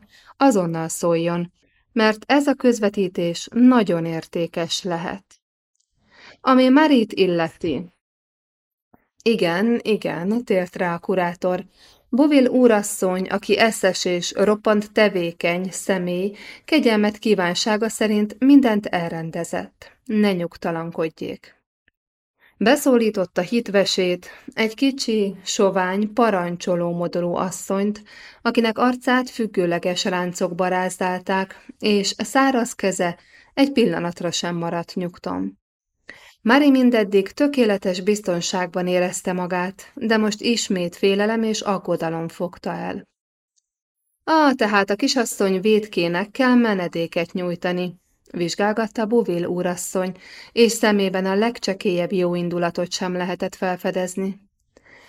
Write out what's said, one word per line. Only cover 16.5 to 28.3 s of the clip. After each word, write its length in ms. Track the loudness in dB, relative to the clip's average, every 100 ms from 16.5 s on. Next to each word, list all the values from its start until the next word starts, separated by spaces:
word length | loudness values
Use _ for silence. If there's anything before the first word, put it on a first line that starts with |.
| -18 -2
kegyelmet 520 | 2 4 2 2 0
kívánsága 720 | 0 2 0 -2 -2 -2 -2
szerint 460 | -2 0 0 -2 2
mindent 460 | 6 8 6 2 -2
elrendezett. 1120 | -4 -6 -8 -8 -8 -6 -8 -10 _ -20 _ -4
Ne 280 | 0 2
nyugtalankodjék. 1200 | 0 -4 -6 -6 -6 -6 -6 -6 -6 -12 -12 -16 _ _ _ _ _ _ _ _ _ _ -2
Beszólította 800 | 0 2 4 2 2 -2 -4 -4
hitvesét, 880 | -2 -2 0 0 0 0 0 -2 -8 -20 -12
egy 200 | -4 -4
kicsi, 640 | 0 -2 -2 -2 0 -2 -4
sovány, 680 | -6 0 2 2 0 -2 -2
parancsoló 800 | 0 2 2 -2 -6 -4 -2 -2
modorú 440 | -4 -4 -4 -4 -2
asszonyt, 680 | -4 -6 -6 -2 -2 -4 -12 -20 -20